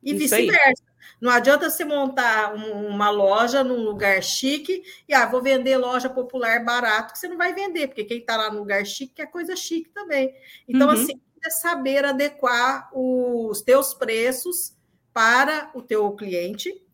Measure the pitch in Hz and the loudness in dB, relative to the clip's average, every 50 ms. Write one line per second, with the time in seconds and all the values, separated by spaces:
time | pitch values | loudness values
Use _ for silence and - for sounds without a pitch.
0 | _ 262 294 - 302 262 - 220 - - 370 330 285 269 254 - _ _ _ _ | _ -4 -2 -2 0 2 2 2 2 4 4 4 4 4 4 2 _ _ _ _
1 | - - - _ 226 247 247 240 240 262 285 294 339 311 - - 349 302 294 285 | -20 -20 -14 _ 0 2 2 4 6 6 4 4 2 -2 -4 -4 -4 -4 -2 -2
2 | 277 262 262 269 247 233 220 214 214 208 214 214 214 214 208 208 208 208 202 202 | -2 -2 -2 0 0 2 2 2 0 -2 -4 -6 -8 -8 -8 -6 -6 -6 -2 0
3 | 208 208 208 208 196 196 196 220 233 240 247 277 269 247 254 240 226 214 208 202 | 0 2 2 4 4 4 4 4 2 2 2 0 0 2 0 -2 -2 -4 -2 0
4 | 208 202 196 190 185 - - - - 262 285 302 294 - 381 359 - - - - | 2 2 2 2 0 -2 -4 -2 0 -2 -2 -2 -2 -4 -6 -6 -6 -14 -20 -20
5 | _ - 294 262 233 220 233 254 247 269 269 254 247 262 262 262 247 247 254 254 | _ 2 2 2 4 4 0 -2 0 2 0 2 2 2 0 0 0 0 -2 -4
6 | 247 262 262 262 247 247 - 262 240 226 226 233 233 240 240 247 240 226 214 220 | -4 -4 -6 -6 -8 -6 -6 -4 -2 0 0 0 0 0 -2 0 0 0 0 0
7 | - - - - - 349 359 339 349 359 339 370 392 392 330 339 294 269 - - | -2 -6 -12 -12 -12 -10 -4 -4 -2 -2 -2 -4 -6 -6 -4 -4 -4 -4 -6 -10
8 | 214 214 233 233 233 - 226 220 220 214 208 208 208 202 202 196 202 202 - - | -8 -8 -8 -8 -4 -4 -2 -2 -2 -4 -4 -8 -4 -2 -2 -2 -2 -4 -8 -12
9 | 269 262 _ - 302 302 _ 349 339 339 370 370 - - 330 330 330 _ _ 403 | -12 -14 _ -14 -14 -12 _ -10 -8 -8 -8 -8 -8 -6 -6 -6 -8 _ _ -14
10 | 415 349 302 277 262 262 262 - - - - - _ - 247 262 - - 208 220 | -8 -2 0 0 0 0 -4 -10 -20 -20 -20 -20 _ -2 2 4 6 6 4 2
11 | 247 302 269 - _ _ _ _ - 214 - - - 339 349 277 262 269 269 277 | 2 -2 -4 -10 _ _ _ _ -8 -6 -6 -2 -2 -2 -2 0 -2 0 0 2
12 | 277 285 277 262 285 294 285 - - 240 247 240 247 262 269 269 262 - - 269 | 2 0 0 0 0 -2 -2 -2 0 0 2 2 2 0 0 -2 -8 -10 -6 -4
13 | 254 254 254 254 247 247 240 233 226 220 208 208 - - 247 269 277 - - - | -2 0 0 0 0 0 0 -2 -2 -4 -6 -4 4 4 4 4 4 0 -4 -4
14 | 254 220 226 220 233 247 254 247 - 359 349 - - - _ _ _ _ _ _ | -4 -2 -2 0 0 0 -2 -2 -6 -6 -6 -6 -6 -8 _ _ _ _ _ _
15 | _ _ _ 349 - - 240 254 294 277 311 302 294 302 - 262 - - 226 214 | _ _ _ 2 4 4 6 4 4 2 0 -4 -6 -8 -14 -16 -6 -2 0 0
16 | 208 202 202 208 214 196 180 175 175 180 208 - - 359 381 - _ _ | 0 0 -2 -6 -8 -4 -4 -4 -4 -4 -8 -8 -8 -10 -10 -12 _ _